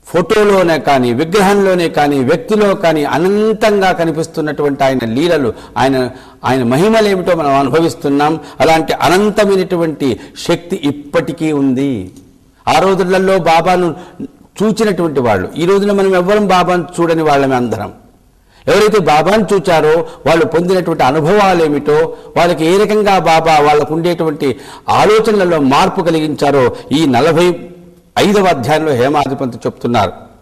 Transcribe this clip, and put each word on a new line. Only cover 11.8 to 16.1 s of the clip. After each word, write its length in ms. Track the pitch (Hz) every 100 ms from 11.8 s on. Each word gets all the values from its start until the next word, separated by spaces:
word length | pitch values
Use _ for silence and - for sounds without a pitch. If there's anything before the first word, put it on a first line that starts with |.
| 143 117 92 - - _ _ _ -
ఆ 120 | 156
రోజులలో 580 | 190 185 185 190 190 190
బాబాను 580 | 165 165 170 180 175 143 - - - - - -
చూచినటువంటి 560 | 214 214 214 175 170 139
వాళ్ళు, 300 | 120 98 - 143
ఈ 80 |
రోజున 260 | 170 196 202
మనం 240 | 196 190